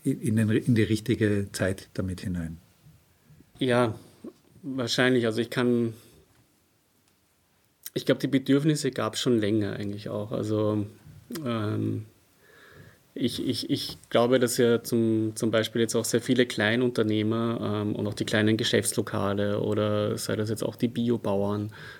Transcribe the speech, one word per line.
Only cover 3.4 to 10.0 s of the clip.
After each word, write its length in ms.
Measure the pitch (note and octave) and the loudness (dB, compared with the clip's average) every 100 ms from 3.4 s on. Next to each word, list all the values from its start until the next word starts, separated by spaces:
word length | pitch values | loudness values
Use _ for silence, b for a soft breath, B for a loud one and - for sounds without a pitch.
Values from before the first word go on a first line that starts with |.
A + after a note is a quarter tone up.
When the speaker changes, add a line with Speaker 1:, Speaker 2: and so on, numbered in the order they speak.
| _ - | _ -4
Speaker 2:
Ja, 360 | C3 A#2+ A#2+ G2+ B B B - _ - | 2 4 2 0 B B B -20 _ -16
wahrscheinlich. 640 | D3 C3 A#2 - B2+ B2+ A2+ | -10 -6 -2 2 4 4 2
Also 140 | A2 | 0
ich 80 | A#2 | -2
kann, 420 | - B2 A#2+ A#2 A2 b b b b _ _ _ _ _ _ _ _ _ _ _ _ _ _ - | 0 2 2 0 -4 b b b b _ _ _ _ _ _ _ _ _ _ _ _ _ _ -8
ich 120 | - - | -4 0
glaub, 120 | C3 | 0
die 60 | C#3 | 2
Bedürfnisse 640 | C3 C3 C#3 D#3 D3 C3+ | 0 2 2 4 0 -2
gab's 300 | - A2 - | -2 -4 -2
schon 180 | C3+ A#2 | 0 2
länger 360 | G2+ A2 G2+ | 2 2 0
eigentlich 340 | - G#2 G#2 | -4 -6 -8